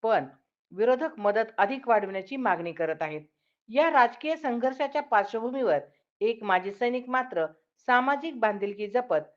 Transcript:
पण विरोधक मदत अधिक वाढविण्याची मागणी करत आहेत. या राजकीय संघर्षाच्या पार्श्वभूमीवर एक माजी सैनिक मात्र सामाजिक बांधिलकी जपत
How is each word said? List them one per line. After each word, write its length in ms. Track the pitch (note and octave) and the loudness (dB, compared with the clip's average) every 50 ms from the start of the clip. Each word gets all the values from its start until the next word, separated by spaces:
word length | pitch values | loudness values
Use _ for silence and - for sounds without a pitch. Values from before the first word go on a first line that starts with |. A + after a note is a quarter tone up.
पण 220 | - A3+ A3 E3+ C#3 C3+ - _ _ _ _ _ _ _ | 2 4 2 2 2 -2 -14 _ _ _ _ _ _ _
विरोधक 480 | E3+ F#3 G#3+ A#3+ B3+ B3+ D#4 D#4 D#4 - | -4 0 2 2 2 2 0 -6 -6 -2
मदत 280 | G#3 G3+ G#3 A3 A3+ A3+ - - | 0 0 2 2 0 -2 2 0
अधिक 300 | G3 G3+ C4 C4 C4+ A#3+ | 2 2 0 -6 0 2
वाढविण्याची 480 | A#3 G#3+ G3+ F#3+ G3 F#3+ F#3+ G3 C4+ | 2 2 2 0 -6 -8 -8 -6 -8
मागणी 360 | C4+ B3+ G#3+ F3+ E3 E3+ E3+ | -2 0 0 0 0 -2 -8
करत 240 | D#3+ - E3 D#3+ D#3+ D#3 | -4 -2 -2 -2 -2 -4
आहेत. 200 | D#3+ D#3 D#3 D3+ D3+ _ _ _ _ _ _ _ _ _ | -6 -6 -8 -10 -12 _ _ _ _ _ _ _ _ _
या 200 | A3 C4+ D#4 E4 | 0 2 2 4
राजकीय 460 | D#4+ C#4 A#3+ A#3+ B3 - - D4+ D#4+ | 6 4 4 4 2 -4 -6 -6 -6
संघर्षाच्या 680 | D#4+ D#4 C4+ A#3+ A#3+ A#3 C4 C4 - - - - G3+ | -2 -2 -4 -2 0 -2 -4 -2 -2 -6 -2 -2 -4
पार्श्वभूमीवर 760 | F#3+ - A#3 G#3 G3+ G3+ - A3+ A3+ A#3+ B3+ C4+ B3+ G3+ D#3 C#3+ C#3+ - _ _ _ _ _ _ | -4 2 2 2 2 2 -4 -6 -6 -4 -4 -2 0 0 0 0 -2 -6 _ _ _ _ _ _
एक 220 | G3+ A3+ A#3 A3+ | -2 -2 -2 -2
माजी 300 | A3 G3+ F#3 F#3 F3+ G3 | 0 0 0 0 0 -4
सैनिक 360 | G3+ - B3 A#3+ B3 B3+ B3 B3 | -6 -2 -2 -2 -2 -4 -6 -2
मात्र 380 | B3+ B3+ B3 B3+ - F3 D#3+ D#3 - _ _ _ _ _ | -2 -2 -2 -2 -2 -2 -2 -4 -4 _ _ _ _ _
सामाजिक 600 | _ - B3 B3 B3 C4 C#4+ C#4 - E4 C#4+ B3 | _ 2 2 2 4 2 -2 -2 -4 -8 -4 0
बांधिलकी 460 | A3 G#3+ G3+ G3 G3+ G3+ G3+ G3+ G#3 | 0 0 0 0 -4 -6 -6 -6 -8
जपत 300 | G3+ G3+ B3 B3 - E3+ D3+ D3+ - _ | -2 0 -2 0 2 0 0 0 -4 _